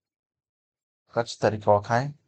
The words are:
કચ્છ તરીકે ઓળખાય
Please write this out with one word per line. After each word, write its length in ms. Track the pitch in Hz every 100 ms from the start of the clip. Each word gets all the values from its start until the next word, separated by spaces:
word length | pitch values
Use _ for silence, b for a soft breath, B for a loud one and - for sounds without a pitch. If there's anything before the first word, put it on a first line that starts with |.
| _ _ _ _ _ _ _ _ _ _ _
કચ્છ 240 | 117 117 -
તરીકે 300 | 110 107 104
ઓળખાય 420 | 104 101 117 143 -